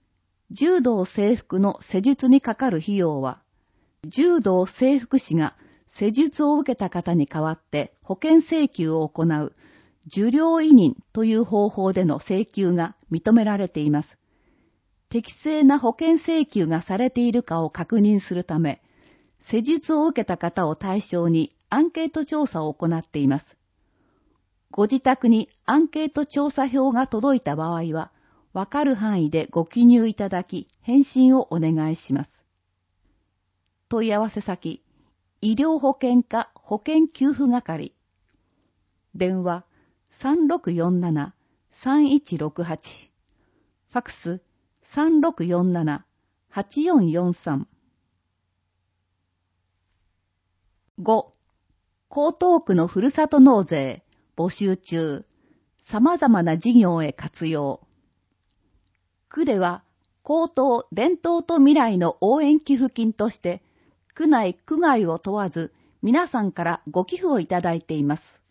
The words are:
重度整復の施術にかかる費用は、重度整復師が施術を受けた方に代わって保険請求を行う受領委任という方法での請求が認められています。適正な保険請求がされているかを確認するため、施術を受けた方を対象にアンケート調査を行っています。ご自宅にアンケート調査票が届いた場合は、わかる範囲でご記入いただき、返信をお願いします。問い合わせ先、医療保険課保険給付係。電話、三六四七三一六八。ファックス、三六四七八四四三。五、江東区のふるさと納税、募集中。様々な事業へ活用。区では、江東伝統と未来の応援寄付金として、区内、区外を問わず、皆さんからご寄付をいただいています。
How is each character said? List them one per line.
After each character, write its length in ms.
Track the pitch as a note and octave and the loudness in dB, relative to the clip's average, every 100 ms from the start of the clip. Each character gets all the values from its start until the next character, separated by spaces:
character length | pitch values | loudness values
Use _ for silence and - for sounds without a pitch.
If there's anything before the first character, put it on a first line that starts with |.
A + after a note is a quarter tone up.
| _ _ _ _ - | _ _ _ _ -16
重 300 | F#3 D#4 F4+ | -2 0 2
度 220 | B3 G#3+ F#3 | 2 0 -2
整 300 | - G3+ A#3 | -2 0 0
復 260 | - F#3 | -2 0
の 180 | G3 - | 0 -2
施 200 | - F#3 | -6 -2
術 260 | G#3+ C#4 C4 | 0 2 4
に 140 | C4+ | 4
か 140 | - G#3+ | 2 -4
か 140 | C4+ | -2
る 100 | E3+ | -2
費 180 | E3+ G3+ | -4 -2
用 240 | E3+ C#3+ | -2 -2
は、 200 | C3 - _ _ _ _ _ _ | -6 -10 _ _ _ _ _ _
重 380 | D#3+ - E4+ E4+ | -8 0 2 2
度 220 | G#3 F#3 F#3 | 2 2 0
整 340 | - B3+ C#4 | 0 2 2
復 180 | A#3 C4+ | 0 -2
師 180 | - D#3+ | 0 -2
が 200 | D3+ - _ _ _ | -2 -6 _ _ _
施 240 | - G#3 | -4 -2
術 320 | A3+ D#4 - | 0 0 0
を 160 | D4 D4 | 0 0
受 140 | C#4 | -2
け 20 | A#3+ | -4
た 160 | F#3+ | -4
方 240 | F3 E3+ E3+ | -6 -2 0
に 100 | C#3+ | 0
代 160 | D#3 | -4
わ 120 | D#3 | -6
っ 60 | D#3+ | -6
て 360 | _ D3 C#3 _ | _ -8 -8 _
保 160 | - F#3+ | -10 -4
険 200 | D#4 D#4+ | 2 4
請 280 | D#4 E4 C#4+ | 4 0 -2
求 220 | - D#3+ | -2 -2
を 160 | D#3+ D3+ | -2 -4
行 140 | - | -2
う 320 | E3 D3+ D3 - _ _ _ _ D#3 | -2 -2 -4 -10 _ _ _ _ -10
受 240 | F#3+ A3 | -4 0
領 320 | C#4 E4 E4 | 2 2 2
委 140 | D#4 C4 | 8 8
任 200 | D#3+ - - | 6 0 -8
と 120 | A3 A3 | -4 0
い 80 | |
う 100 | A3 | 0
方 260 | G3+ G#3 G3+ | 0 0 0
法 240 | G3+ F#3+ | 0 -2
で 120 | F#3 F3+ | 0 0
の 120 | C#3 | -2
請 280 | - F#3+ A3 | -4 -4 -4
求 280 | - F#3 | -2 0
が 220 | F3 E3 - - | 0 -4 -8 -10
認 200 | E3 - | -4 2
め 120 | A#3 | 2
ら 140 | G#3+ G3+ | 2 -2
れ 100 | F#3 | -4
て 120 | D#3+ | -4
い 100 | D3+ | -2
ま 140 | D3 | -2
す。 160 | - _ _ _ _ _ _ _ _ _ - | -4 _ _ _ _ _ _ _ _ _ -8
適 240 | A#3 - | -8 -8
正 300 | - D4+ D#4 | -10 -6 2
な 160 | C#4 C#4+ | 4 4
保 160 | A#3 A#3+ | 0 -2
険 180 | D#4+ E4 | 0 0
請 280 | - E4 D4+ | 0 -2 -2
求 220 | G#3 D#3+ | -2 -2
が 160 | E3 | -2
さ 140 | - F#3+ | -4 -4
れ 120 | B3+ | -2
て 120 | B3 | -2
い 100 | A#3+ | -2
る 100 | A#3 | -2
か 220 | - E3 | -4 -4
を 80 | D#3 | -6
確 260 | - E3+ A#3 | -8 -4 2
認 220 | G#3 G3+ | 2 2
す 160 | - F3 | -2 -8
る 80 | |
た 160 | F3 D#3 | -4 -2
め、 240 | D#3+ - _ _ _ _ _ _ | -2 -4 _ _ _ _ _ _
施 240 | - A3 | -6 -4
術 320 | A#3 D#4+ - D#4 | -2 -2 -2 0
を 100 | D#4 | 0
受 160 | C4 | -2
け 40 | G#3 | -4
た 120 | E3+ | -4
方 300 | E3+ - D#3 | -6 -4 -4
を 80 | D#3+ | -4
対 260 | G3 G3 | -6 -6
象 280 | - F3 E3+ | -4 -2 0
に 260 | D#3+ D#3 _ - | 0 -2 _ -6
ア 80 | A#3 | -2
ン 100 | E4 | -2
ケ 160 | E4+ D#4+ | -2 -6
ー 40 | |
ト 140 | D#4 D4 | -6 -6
調 200 | D4+ C#4 | -4 -4
査 180 | E3+ | -4
を 80 | D#3 | -8
行 140 | D3+ E3+ | -4 -4
っ 160 | E3 | -4
て 160 | - D3+ | -6 -2
い 100 | C#3 | -2
ま 120 | C#3 | -2
す。 180 | - _ _ _ _ _ _ _ _ _ _ _ _ | -6 _ _ _ _ _ _ _ _ _ _ _ _
ご 140 | - | -2
自 160 | G#3 C4 | 0 0
宅 280 | C4 C4+ A#3+ | 0 0 2
に 220 | A3+ - _ - | 2 0 _ -2
ア 140 | C#4+ | 0
ン 80 | D#4+ | 2
ケ 180 | D#4 D#4 | -2 -6
ー 40 | |
ト 180 | D4+ D4 | -4 -4
調 240 | C#4+ C#4+ | -2 -4
査 160 | C#4 C4+ | -2 -2
票 240 | C4 C4+ | 0 0
が 160 | A#3+ C4 | 0 -2
届 300 | A3 C#4 C4 | -2 0 0
い 40 | |
た 140 | - D3 | -2 -6
場 200 | D#3+ E3+ | -4 -4
合 100 | E3 | -6
は、 260 | D#3+ - _ _ _ _ | -6 -10 _ _ _ _
わ 140 | F#3 G3 | -10 -6
か 160 | C#4+ | -2
る 100 | D4 | -2
範 300 | A3+ A3 G3 | 0 -2 0
囲 80 | D3+ | 0
で 160 | D#3+ - | -2 -4
ご 160 | E3+ E3 | -4 -4
記 220 | A#3 A#3+ | 4 6
入 200 | A#3+ A3 | 6 4
い 60 | |
た 160 | G#3 G3+ | -2 -6
だ 140 | F3+ | -6
き、 240 | F#3+ F3+ - _ | -8 -12 -14 _
返 220 | - C4 | 0 2
信 320 | C4+ B3+ B3+ C4 | 2 4 6 4
を 120 | - | 2
お 100 | E3 | -2
願 320 | D#3+ D#3+ D#3 | 0 0 -2
い 40 | D#3+ | -6
し 180 | - | -6
ま 120 | C#3+ D3 | -6 -6
す。 40 | _ _ _ _ _ _ _ _ _ _ _ _ _ _ _ - | _ _ _ _ _ _ _ _ _ _ _ _ _ _ _ -8
問 200 | A#3 A3+ | -4 -2
い 60 | |
合 80 | G#3 | -2
わ 80 | G#3+ | -2
せ 120 | G#3 | -6
先、 420 | G3+ F3+ E3 - _ _ _ _ _ _ | -8 -8 -10 -14 _ _ _ _ _ _
医 120 | G#3+ | -2
療 260 | A3 D#4 D#4+ | 0 0 0
保 180 | C4+ C4+ | 0 0
険 220 | B3+ B3 | 0 2
課 300 | - A3+ - | 0 -4 -6
保 300 | _ - G#3+ - | _ -8 -8 0
険 220 | D#4 D#4+ | 2 2
給 240 | - C4+ | 0 -2
付 180 | C#4 C#4 | 0 0
係。 440 | B3 - D#3+ C#3+ _ _ _ _ _ _ _ _ _ _ _ _ E3+ | 0 -4 -10 -12 _ _ _ _ _ _ _ _ _ _ _ _ -6
電 260 | F#3 F#3 | -4 -2
話、 220 | F3+ E3+ - _ _ _ _ | -4 -6 -10 _ _ _ _
三 380 | - C4 D#4+ D4+ | -8 -2 2 2
六 260 | E4+ F#3 | 0 -2
四 260 | F3 E3+ F3+ | -2 0 0
七 340 | F3 D3+ D3+ - _ _ _ | 0 -2 -4 -12 _ _ _
三 420 | - C4 C#4+ D4 | -10 -2 2 4
一 260 | C#4+ - D#3+ | 2 0 -6
六 240 | D3+ - | -6 -6
八。 480 | E3+ D#3 - - _ _ _ _ _ _ _ _ _ | -8 -10 -14 -20 _ _ _ _ _ _ _ _ _
フ 80 | B3 | -8
ァ 20 | |
ッ 20 | |
ク 100 | - | -8
ス、 300 | - E3+ F#3 _ _ _ _ | -10 -10 -10 _ _ _ _
三 380 | _ C#4+ D#4 D#4 | _ -2 2 4
六 240 | D#4+ E4 E3+ | 2 0 -2
四 260 | F3 F#3 | 0 0
七 340 | F3 D#3 D3 _ _ _ _ _ | 0 -2 -4 _ _ _ _ _
八 340 | - G3+ C#4+ | -10 -8 -4
四 260 | E4 D#4 E3+ | 2 4 2
四 240 | E3 F3+ | 0 -2
三。 360 | F3 - C#3 - _ _ _ _ _ _ _ _ _ _ _ _ _ _ _ _ _ _ _ _ _ _ _ _ _ _ _ _ _ _ _ _ - | -4 -4 -6 -6 _ _ _ _ _ _ _ _ _ _ _ _ _ _ _ _ _ _ _ _ _ _ _ _ _ _ _ _ _ _ _ _ -8
五、 340 | F3+ A3 - _ _ _ _ _ _ _ _ | 0 0 -2 _ _ _ _ _ _ _ _
江 240 | - D4+ - | -2 -2 0
東 240 | F4+ E4+ | 2 2
区 140 | - F3+ | 2 0
の 120 | E3+ | 0
ふ 120 | F#3+ | 0
る 100 | B3 | -2
さ 200 | - D4+ | 0 2
と 100 | D4 | 8
納 240 | C4 A3+ | 8 8
税、 400 | F3+ D#3 C3+ - _ _ _ - | 0 -4 -6 -8 _ _ _ -6
募 140 | F3 | -6
集 260 | - G3 F#3 | -4 -4 -4
中。 500 | - E3 D#3+ - - _ _ _ _ _ | -6 -6 -4 -6 -12 _ _ _ _ _
様 400 | - G#3+ C#4 F4 | -8 0 0 2
々 260 | C#4 G#3 | 2 2
な 140 | E3+ E3 | 2 -2
事 160 | A3+ | 4
業 280 | A#3+ F#3 E3 | 4 4 2
へ 120 | D3+ | -4
活 340 | - D3+ - D#3+ | -8 -14 -8 -6
用。 320 | D#3 C#3 - _ _ _ _ _ _ _ _ _ _ _ _ _ _ _ | -4 -6 -8 _ _ _ _ _ _ _ _ _ _ _ _ _ _ _
区 160 | D4+ D#4 | -4 -2
で 120 | G3+ | 0
は、 260 | F3+ F3+ _ _ _ _ - | -2 -4 _ _ _ _ -4
江 260 | D#4 E4 | -2 -2
東 300 | C4+ C4 A#3+ - | 0 0 0 -4
伝 260 | E3 C#4+ E4+ | -4 -2 -2
統 180 | E4+ E4+ | -2 -4
と 160 | E4+ E4 | 0 4
未 160 | C#4 D4+ | 6 6
来 220 | A#3 F#3 | 2 0
の 200 | E3+ - | -2 0
応 220 | G3 C#4+ | 0 2
援 180 | C#4+ D4+ | 4 2
寄 160 | - C4+ | 2 0
付 180 | B3+ | 0
金 200 | - A3+ | -2 -4
と 160 | - G#3+ | -2 -4
し 80 | - | -4
て、 260 | F3 F3+ _ _ _ _ _ | -8 -8 _ _ _ _ _
区 140 | - D#4+ | -2 2
内、 260 | C4 F#3+ | 2 0
区 260 | F3+ - D#4 | -6 -6 -2
外 260 | E4+ B3 F3 | 2 2 0
を 120 | E3 | -4
問 180 | G3 G#3 | -6 -6
わ 140 | F#3+ | -6
ず、 240 | E3+ D#3+ _ _ _ | -6 -10 _ _ _
皆 260 | G3+ C#4 F4 | 0 0 0
さ 140 | B3 | -2
ん 100 | G3+ | -4
か 140 | - E3+ | -4 -6
ら 160 | E3+ - | -6 -6
ご 140 | F3+ F#3 | -4 -4
寄 100 | F4+ | -4
付 120 | F#4 | -2
を 120 | B3+ | -2
い 80 | E3 | -2
た 140 | F3+ | -2
だ 120 | F3 | -2
い 80 | E3 | -4
て 120 | - | -4
い 100 | D#3+ | -4
ま 140 | C#3+ D#3 | -2 -4
す。 260 | - _ _ | -10 _ _